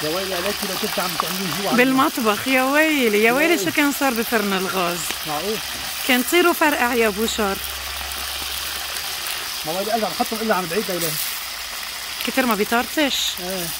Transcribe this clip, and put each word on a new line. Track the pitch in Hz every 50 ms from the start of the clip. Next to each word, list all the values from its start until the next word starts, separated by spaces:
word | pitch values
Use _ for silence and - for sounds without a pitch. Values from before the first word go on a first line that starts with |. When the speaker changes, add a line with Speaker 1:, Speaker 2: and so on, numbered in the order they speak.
| 147
Speaker 1:
يا | 151
ويلي | 160 185 196 190 190
عليكي | 175 175 202 208 - - 196
لو | 190 180
كنت | - 208 - -
عم | 180 180 175 151
تعمليه | - - 185 185 196 185 - 175
جوا | 202 -
عندنا. | 269 233
Speaker 2:
بالمطبخ، | 247 262 262 262 269 320 - - 247 220 202 - - 262
يا | 269 262 262
ويلي، | 262 277 294 311 320 311 285 254 226 208 208 214
يا | 226
ويلي | 240 269 302 339 349
Speaker 1:
إيه. | 392 392
Speaker 2:
شو | 330
كان | 285 - 294 285
صار | 277 - 285 269 254
بفرن | 220 233 - 240 220 202 202 196
الغاز. | 190 185 185 185 190 180 170 175 175 156 - - - - 156
Speaker 1:
معقول؟ | 151 147 165 202 220 196 - - - - - - - - - -
Speaker 2:
كان | 262 247 254
طير | - - 349 349 349
وفرقع | 330 - 330 302 285 - 247 240 262
يا | 240 226 220
أبو | 196 196 220
شار. | 220 - - 220 196 196 196 - - - - - - - - - - - - - - - - - - - - - - - - - - - - - - - - - - - - - - - - -
Speaker 1:
ما | 156
ويلي | 160 185 202 214 214
أرجع | 233 214 190
بحطهم | 160 - 240 - 226 214
إلا | 226 220 208
عم | 180 185
بعيد | 165 165 202 220 -
ليلى. | 190 175 170 160 156 151 - - - - - - - - - - - - - - - - - - - - -
Speaker 2:
كتر | - 226 - 262
ما | 247 220
بيطرطش. | 185 208 - 233 233 254 240 - - 302 269 226 - - - - -
Speaker 1:
إيه. | 180 180 190 190 175 165 -